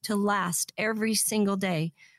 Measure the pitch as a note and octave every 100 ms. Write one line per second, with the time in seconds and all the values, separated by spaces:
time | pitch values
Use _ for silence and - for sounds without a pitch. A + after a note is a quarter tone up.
0 | - G#3 G3+ G3+ F3+ - - - G#3+ A3
1 | A3 G#3 - G#3+ G3+ G3 F#3+ D#3+ D#3+ -
2 | -